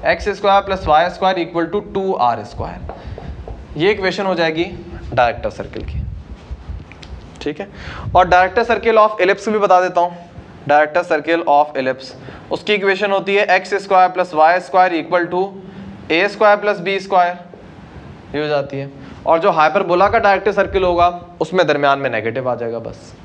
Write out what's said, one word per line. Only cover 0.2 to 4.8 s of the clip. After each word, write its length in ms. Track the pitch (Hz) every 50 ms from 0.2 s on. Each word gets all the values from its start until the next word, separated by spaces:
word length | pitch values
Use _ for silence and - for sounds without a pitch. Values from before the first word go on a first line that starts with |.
| - 208
square 340 | 196 185 - 202 196 196
plus 240 | 196 190 190 185 -
y 220 | 165 151 151 170 180
square 280 | 180 - 196 185 190 180
equal 340 | 170 165 170 170 170 160
to 100 | - 208 202 - -
two 180 | 196 190 190 185
आर 300 | - - 120 117 110 104
स्क्वायर, 480 | - - - 113 - 85 - - - - - - - - - - - - - - - - - - - -
ये 140 | 147 160 196
equation 360 | 220 196 190 185 175 196 202
हो 80 | 190 185
जाएगी 300 | 165 170 165 160 151 - - - -